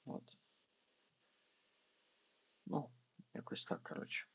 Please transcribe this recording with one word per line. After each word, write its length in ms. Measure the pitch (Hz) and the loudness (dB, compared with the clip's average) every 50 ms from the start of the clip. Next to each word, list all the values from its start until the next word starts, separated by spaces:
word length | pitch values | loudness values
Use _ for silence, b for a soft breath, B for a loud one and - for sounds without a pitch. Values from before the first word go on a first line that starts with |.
| - | -4
От. 340 | - - - - - - - - - - - - _ _ _ - - - - - - _ _ - - - - - - - - - - - - - - - - - - - - - - - - - - - - - | -2 -4 -4 -4 -8 -18 -20 -20 -20 -20 -20 -20 _ _ _ -20 -20 -20 -20 -20 -20 _ _ -20 -20 -20 -20 -20 -20 -20 -20 -20 -20 -20 -20 -20 -20 -20 -20 -20 -20 -20 -20 -20 -20 -20 -20 -20 -20 -20 -12 -2
Ну, 260 | - - 147 139 - - - - _ _ - - - - | 4 4 4 4 2 -8 -20 -20 _ _ -20 -20 -6 -6
якось 300 | - 131 - - - - | -6 -4 0 -2 0 2
так, 180 | - - - | 2 2 0
коротше. 460 | - - - - - - - - - - | 2 -4 -2 -2 0 2 0 0 0 -2